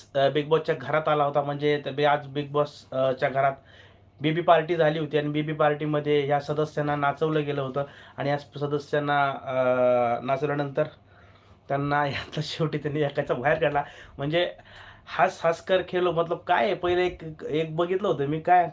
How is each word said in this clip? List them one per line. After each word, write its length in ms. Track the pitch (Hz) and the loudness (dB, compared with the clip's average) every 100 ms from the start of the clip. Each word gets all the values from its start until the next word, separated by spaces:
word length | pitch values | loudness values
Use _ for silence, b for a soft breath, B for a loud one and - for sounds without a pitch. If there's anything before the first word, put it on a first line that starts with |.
| - | -6
अ, 140 | 139 139 | 2 2
Bigg 180 | 143 147 | 2 2
Boss-च्या 280 | 160 160 | 2 2
घरात 340 | 151 - 151 156 | -4 0 0 2
आला 160 | 151 | 2
होता, 180 | 143 143 | 2 0
म्हणजे 400 | 143 143 147 147 | -2 0 0 0
ते 60 | 139 | -2
बी 140 | 135 | 0
आज 220 | 147 143 139 | 2 2 -2
Bigg 220 | 139 143 | -8 -2
Boss, 460 | 143 147 - - 131 | -2 -2 -4 -8 0
अ, 160 | 131 | 0
च्या 160 | 127 143 | 2 0
घरात 240 | 127 139 135 b b b b b - | 2 0 0 b b b b b -4
बीबी 200 | 147 160 | -2 0
पार्टी 360 | 170 160 156 165 | 4 4 4 2
झाली 220 | 156 160 | 2 2
होती 200 | 147 147 | 0 -2
आणि 100 | 147 | 0
बीबी 240 | 151 151 | -2 -4
पार्टीमध्ये 680 | 151 151 147 151 151 147 147 | 2 2 2 -2 -2 2 2
ह्या 200 | 139 143 | 2 0
सदस्यांना 560 | 139 151 151 - 147 147 | -2 -2 -2 -2 -2 0
नाचवलं 480 | 143 143 160 156 | 0 0 0 0
गेलं 180 | 143 143 | -2 -4
होतं 220 | 135 135 143 B B B | -4 -4 -6 B B B
आणि 120 | 139 | -2
या 100 | 143 | -2
सदस्यांना, 920 | - 139 143 143 143 151 147 143 139 | -4 -8 -4 -4 -2 -2 2 2 2
अ, 240 | 131 135 131 127 127 123 123 120 117 | -2 -4 0 2 4 4 4 2 0
नाचवल्यानंतर 640 | 127 135 147 143 139 135 147 - - b b b b b - | -2 -2 -2 -2 -2 -2 -4 -6 -20 b b b b b -6
त्यांना 380 | 139 143 147 143 | -4 0 0 0
<laughs> 0 | |
यातलं 340 | 120 - - | -4 -8 -8
शेवटी 360 | 151 - 156 151 | -6 -4 -4 -2
त्यांनी 220 | 147 147 | -4 -2
एकाचा 340 | 143 147 139 | -2 0 -2
बाहेर 240 | 139 135 160 | 0 0 2
काढला. 260 | 151 143 - B B B | 2 0 -4 B B B
म्हणजे 360 | 143 170 170 - B B B B B - | -2 0 -2 -6 B B B B B 0
हस 280 | 180 - 165 | 0 2 0
हस 140 | 170 | 0
कर 220 | - 185 175 | 0 0 0
खेलो, 240 | 180 180 | 0 0
मतलब 260 | 165 160 170 | 2 0 -2
काय 260 | - 180 | 0 2
आहे, 100 | 226 | 2
पहिले 320 | 175 180 180 180 | 0 0 2 0
एक, 160 | 175 160 156 - | -2 -12 -12 -4
एक 280 | 147 160 156 | -2 -2 -2
बघितलं 320 | 175 190 202 | 0 0 0
होतं 180 | 143 139 | 0 -2
मी, 140 | 156 | -2
काय, 280 | 160 180 165 | 4 4 4